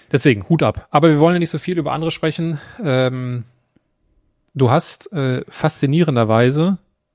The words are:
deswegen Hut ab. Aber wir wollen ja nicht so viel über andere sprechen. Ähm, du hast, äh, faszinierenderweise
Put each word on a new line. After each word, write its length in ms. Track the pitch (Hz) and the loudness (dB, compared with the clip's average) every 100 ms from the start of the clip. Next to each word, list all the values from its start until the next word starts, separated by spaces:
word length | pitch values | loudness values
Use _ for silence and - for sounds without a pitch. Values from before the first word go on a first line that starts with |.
| _ | _
deswegen 360 | 139 151 104 - | 0 2 2 0
Hut 140 | 165 | 0
ab. 260 | 117 - - | 0 -2 -2
Aber 200 | 147 165 | 2 4
wir 100 | 147 | 4
wollen 140 | 165 | 4
ja 60 | 180 | 2
nicht 100 | 165 | -2
so 80 | 151 | -6
viel 200 | - 175 | -6 -6
über 140 | 139 | -4
andere 180 | 143 160 | -4 -6
sprechen. 480 | - 160 151 165 151 - - | -4 -4 -4 -6 -6 -12 -10
Ähm, 600 | 180 127 127 127 127 123 - _ _ _ _ _ _ _ _ _ _ | -2 0 0 -2 -8 -8 -10 _ _ _ _ _ _ _ _ _ _
du 160 | 135 123 | 0 2
hast, 420 | 147 - - - | 2 -2 -10 -10
äh, 320 | 170 135 127 - | -6 -2 -4 -6
faszinierenderweise 1300 | - 156 - 139 156 160 123 110 110 123 147 175 190 _ _ _ | -4 -4 0 0 0 2 2 2 4 4 2 0 -2 _ _ _